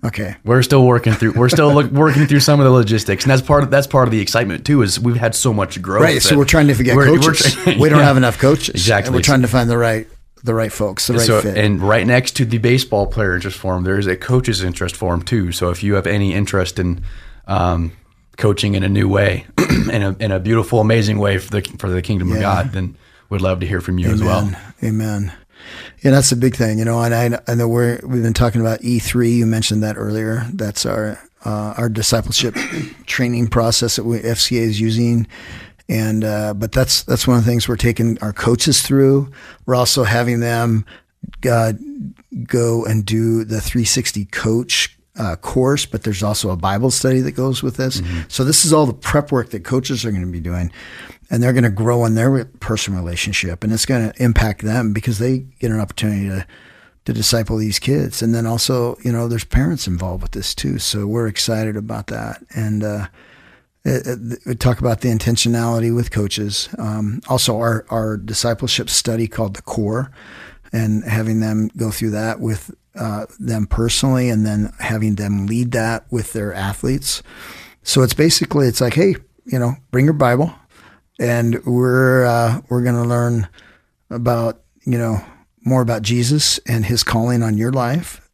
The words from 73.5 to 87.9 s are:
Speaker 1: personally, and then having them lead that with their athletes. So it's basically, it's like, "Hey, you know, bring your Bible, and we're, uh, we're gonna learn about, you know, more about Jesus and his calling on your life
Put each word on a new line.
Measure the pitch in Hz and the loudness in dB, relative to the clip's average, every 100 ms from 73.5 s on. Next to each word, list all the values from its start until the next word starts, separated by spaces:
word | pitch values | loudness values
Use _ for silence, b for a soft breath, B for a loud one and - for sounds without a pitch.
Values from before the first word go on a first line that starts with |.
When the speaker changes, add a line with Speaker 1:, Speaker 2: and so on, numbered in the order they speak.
| 113 104 | -4 -2
Speaker 1:
personally, | - 117 - 139 131 123 | 0 0 0 0 0 0
and | 110 107 | 0 0
then | 104 107 - | 0 -4 -6
having | - 110 110 101 | -6 -2 -2 -2
them | 101 101 98 | -2 -2 -2
lead | 113 123 | -2 -2
that | 120 113 113 - | -2 -2 -4 -6
with | 123 - | -6 -6
their | 113 104 | -6 -6
athletes. | 90 95 98 - 135 - - - B B B B B | -4 -6 -4 -4 -2 -4 -8 -10 B B B B B
So | - - | -2 2
it's | 127 | 2
basically, | - 156 - - 147 131 | 2 2 2 0 0 0
it's | 120 | 0
like, | 123 | 0
"Hey, | 127 180 - - _ | 2 2 0 -8 _
you | - 131 | -6 -2
know, | 120 135 _ | -2 -4 _
bring | 127 139 | 2 2
your | |
Bible, | 151 131 123 165 - _ b b b _ _ | 4 2 2 0 -4 _ b b b _ _
and | 120 117 117 120 - | -2 0 0 -2 -2
we're, | 123 127 127 131 127 | 0 2 4 4 4
uh, | 123 117 117 127 - | 4 2 2 0 -2
we're | 123 | -2
gonna | 123 120 | 0 0
learn | 120 120 120 117 101 b b b b b _ | 0 0 0 -2 -4 b b b b b _
about, | 120 120 120 117 110 _ _ | -4 -2 -2 -4 -6 _ _
you | - 120 | -4 -2
know, | 113 107 B B _ _ | -2 -4 B B _ _
more | - 131 | -2 0
about | 120 113 | 2 -2
Jesus | 107 120 120 151 147 - - | -2 0 0 0 0 -4 -4
and | 117 101 | -4 0
his | 117 | -2
calling | - 113 117 123 | 0 0 0 0
on | 113 104 | 0 0
your | 113 | 0
life | 135 120 | -2 -2